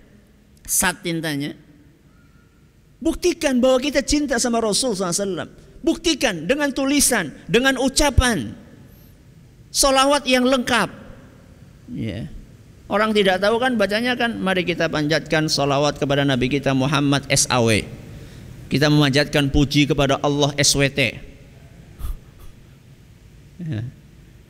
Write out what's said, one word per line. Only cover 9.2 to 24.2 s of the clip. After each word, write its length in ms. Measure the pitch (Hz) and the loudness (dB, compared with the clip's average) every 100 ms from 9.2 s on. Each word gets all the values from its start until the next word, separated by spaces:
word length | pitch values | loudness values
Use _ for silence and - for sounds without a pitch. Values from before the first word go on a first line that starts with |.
| - - - - - | -20 -20 -20 -20 -10
Salawat 560 | - 277 269 277 285 | 0 2 4 4 2
yang 240 | 247 254 247 | 2 2 4
lengkap. 400 | 262 233 240 170 - - - - - - - - - - | 2 2 0 0 -4 -20 -20 -20 -20 -20 -20 -20 -20 -14
Ya. 400 | - 110 95 147 - - - - - | -8 -8 -8 -10 -14 -18 -20 -20 -20
Orang 320 | - 202 220 214 | -4 -2 2 2
tidak 240 | 190 185 | 2 2
tahu 160 | 202 226 | 2 2
kan 240 | 262 240 | 0 0
bacanya 320 | 196 208 240 | 0 0 -2
kan, 240 | 247 233 202 | -2 -2 -2
mari 240 | 190 185 | -2 -2
kita 320 | 170 165 165 | -2 -2 -2
panjatkan 560 | 156 147 156 151 160 156 | 0 0 0 0 0 0
salawat 480 | 147 143 139 147 143 | 0 0 2 0 0
kepada 240 | 135 139 | -2 0
Nabi 320 | 143 127 127 | 2 2 0
kita 240 | 139 135 135 | 0 0 0
Muhammad 480 | 127 139 143 139 131 | 2 0 2 0 0
S 160 | 143 - | -2 0
A 160 | 127 | 2
W. 160 | 113 104 - - - - - - - - - | 2 2 0 -12 -18 -18 -18 -20 -20 -18 -4
Kita 240 | 135 147 | 0 4
memanjatkan 560 | 151 147 135 143 151 139 | 4 4 2 2 0 2
puji 400 | 147 139 143 147 | 2 2 4 2
kepada 320 | 143 143 135 | 2 2 2
Allah 320 | 147 143 143 143 | 0 2 0 2
S 160 | 143 139 | 0 2
W 80 | 139 | 0
T. 240 | 135 123 - - - - - - - - - - - - - - - - - - - - - - - - - | 2 -2 -2 -16 -20 -20 -20 -20 -20 -20 -10 -8 -8 -12 -20 -20 -20 -20 -20 -20 -20 -20 -20 -20 -20 -20 -14
Ya. 240 | 165 117 120 - - - | -8 -6 -8 -12 -20 -20